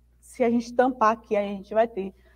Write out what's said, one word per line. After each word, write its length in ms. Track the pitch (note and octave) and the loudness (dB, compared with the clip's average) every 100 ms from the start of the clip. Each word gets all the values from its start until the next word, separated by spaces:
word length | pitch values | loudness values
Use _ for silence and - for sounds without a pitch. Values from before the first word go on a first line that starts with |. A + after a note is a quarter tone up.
| _ _ | _ _
Se 240 | - - | -14 -2
a 60 | A#3+ | 0
gente 240 | A#3+ A#3 | 0 0
tampar 380 | - B3+ B3+ A3 | 0 0 2 0
aqui, 240 | A3+ - G#3 | 0 -2 -2
a 60 | |
gente 320 | G3+ G3+ F#3 | -2 -6 -4
vai 140 | G#3+ A#3 | 0 0
ter 280 | F#3 G3 - _ | -2 -10 -12 _